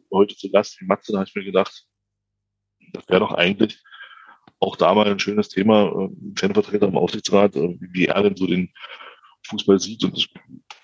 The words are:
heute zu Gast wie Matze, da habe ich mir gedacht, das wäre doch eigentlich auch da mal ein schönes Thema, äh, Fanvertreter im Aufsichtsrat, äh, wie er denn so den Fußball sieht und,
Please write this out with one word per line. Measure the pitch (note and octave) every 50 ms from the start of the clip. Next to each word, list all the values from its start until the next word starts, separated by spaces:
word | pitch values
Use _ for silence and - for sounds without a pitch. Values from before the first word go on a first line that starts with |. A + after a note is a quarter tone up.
| _ _ G2
heute | F#2+ G2+ - -
zu | - - G2 F#2+
Gast | G2+ G#2+ - - -
wie | F#2+
Matze, | F#2 G2 - - -
da | G#2+ F#2+
habe | F#2+ -
ich | _
mir | G#2 F#2+
gedacht, | G2 F#2 F#2 G2 - - - _ _ _ _ _ _ _ _ _ _ _ _ _ _ _ _ _ _ _ _ _ _ -
das | - - -
wäre | F2+ F#2
doch | - - -
eigentlich | - F2 F2+ G2+ - A2 G#2+ - - _ _ - - - - - - - - - _ _ - _ _
auch | F#2+ G2 -
da | - E2+ E2 F#2+
mal | G#2 G#2+
ein | G#2 G2+ G2
schönes | G2 G2 G#2 G#2+ G#2 -
Thema, | - F#2+ G2 A2 A2 G#2+ G#2
äh, | - - - F#2+ F#2+ - - - - - -
Fanvertreter | - G2 G2+ G#2+ G#2 - G2+ G#2 G#2
im | G2 F#2 -
Aufsichtsrat, | F2 F2+ - G#2+ - - - G2+ G2+ G2+ -
äh, | C2+ D#2 F2 F2 -
wie | F#2 F#2 F2+ F#2 -
er | - - G2 G#2
denn | G2+ F#2+
so | F2+ F#2
den | F2+ F2+ F#2 F2+ - - - - - - - - - - _ _ _ _ _ _ -
Fußball | - G#2 - - G2 F#2+
sieht | - G2 A2+ - -
und, | F#3+ - - - - _ - _ _ B2+ - _ _ - _